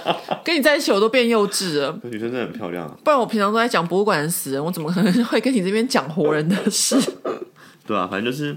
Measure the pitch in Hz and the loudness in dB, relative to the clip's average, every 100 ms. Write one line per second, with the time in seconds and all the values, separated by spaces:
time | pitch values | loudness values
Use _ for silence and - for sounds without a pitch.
0 | - - - - - 330 269 294 285 202 | -2 -4 -4 -6 -2 2 4 4 2 2
1 | 220 262 233 226 202 - 190 147 135 175 | 4 4 4 4 2 0 -2 0 -2 -4
2 | 120 110 117 123 107 - 92 87 80 - | -8 -6 -4 -4 -4 -6 -6 -6 -8 -4
3 | - 277 220 220 202 220 240 202 170 185 | 2 2 2 0 2 2 0 0 0 0
4 | 208 165 151 175 139 135 156 180 156 180 | 2 2 0 -4 -4 -4 -4 -4 -2 2
5 | 190 214 226 226 247 254 180 214 254 208 | 2 2 2 0 2 0 0 0 2 0
6 | 156 156 151 151 156 190 208 - - 262 | 0 0 0 2 2 0 0 0 0 0
7 | - - - - - - - - - 104 | 0 -4 -8 -8 -12 -18 -20 -14 -4 -2
8 | 90 98 117 139 147 | -2 -4 -4 -4 -6